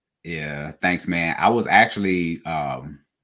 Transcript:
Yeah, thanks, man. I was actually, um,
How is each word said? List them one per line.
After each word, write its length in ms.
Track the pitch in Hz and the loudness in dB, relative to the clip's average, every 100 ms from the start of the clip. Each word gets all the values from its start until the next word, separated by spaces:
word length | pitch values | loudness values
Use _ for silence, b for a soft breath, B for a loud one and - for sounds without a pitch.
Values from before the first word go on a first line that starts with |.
| _ _ | _ _
Yeah, 460 | 82 82 76 73 73 76 | -8 -6 -6 -8 -10 -4
thanks, 260 | 92 90 - | -2 -2 -2
man. 260 | 85 85 - | -2 -2 2
I 100 | 92 | 2
was 180 | 117 107 | 2 4
actually, 800 | 98 113 - 98 90 85 82 | 6 4 2 0 0 0 -4
um, 560 | - 80 71 65 71 76 _ _ | -4 -4 -4 -6 -10 -16 _ _